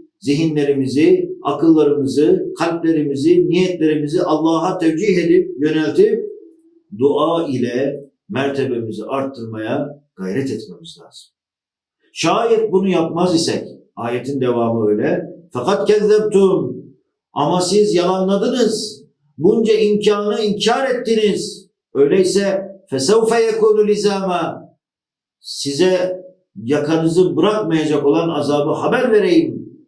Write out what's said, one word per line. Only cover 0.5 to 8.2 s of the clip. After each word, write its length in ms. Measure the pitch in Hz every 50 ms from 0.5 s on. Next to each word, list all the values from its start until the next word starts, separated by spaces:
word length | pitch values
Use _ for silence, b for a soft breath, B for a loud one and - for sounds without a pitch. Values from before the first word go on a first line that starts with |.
| 151 147 139 139 139 135 127 117 120 143 165 180 185 180 - - - - -
akıllarımızı, 1000 | 143 143 - 165 160 160 156 147 143 139 135 131 - - 143 156 175 190 190 - - - -
kalplerimizi, 920 | 170 170 170 165 165 160 160 151 143 139 135 127 143 165 180 175 165 151
niyetlerimizi 720 | 165 185 185 175 175 - 156 156 151 151 147 147 160 180 -
Allah'a 540 | 156 156 151 160 165 165 165 175 185 180 180
tevcih 400 | 165 160 156 156 208 214 185 170
edip, 320 | 170 165 175 190 - - - 131
yöneltip, 600 | 147 156 151 156 156 147 - 175 208 233 - - - - - - - - - _ _ _ _ _ _ _ 104 107
dua 480 | 131 143 135 147 151 160 170 165 165 147
ile 520 | 131 120 123 123 120 131 - - - - - - _ _